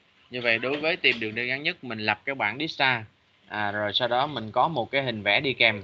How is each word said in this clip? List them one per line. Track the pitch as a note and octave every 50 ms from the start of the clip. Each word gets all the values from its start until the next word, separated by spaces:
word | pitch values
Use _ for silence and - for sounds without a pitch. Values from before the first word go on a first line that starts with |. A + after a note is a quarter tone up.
| _ _ _ _ _ -
Như | A#2+ B2
vậy, | A#2+ A#2 A2+ A2+
đối | A#2 C3 C#3+ D3
với | D3+ D#3+ F3+
tìm | F3 - C3+ A#2+ A#2
đường | A2 G#2+ G#2+
đơn | A#2+ A#2+ B2
ngắn | C3 C#3 D3
nhất, | E3 F#3 - -
mình | B2 A2+ A2
lập | G#2+ G#2+ G#2+ - -
cái | C#3 C#3
bảng | C3 A2 G#2 A2 C3+
Dista. | D#3 D#3+ - - C#3 C3+ B2 A#2 A2 - _ _ _ _ _ _ _ -
À, | F#2 G#2+ G#2 G2+
rồi | G2+ G#2 G#2 G#2 G2
sau | - - -
đó | A#2+ B2+ C#3 D#3
mình | C#3+ A#2 A2 G#2+
có | G2+ B2 C3 E3
một | D#3+ C3 A2 -
cái | - C#3 C3+
hình | B2+ A2+ G#2+ G2
vẽ | G#2 G2+ B2
đi | D3 C3+ A#2+
kèm, | - A#2+ A2+ G#2+ G2+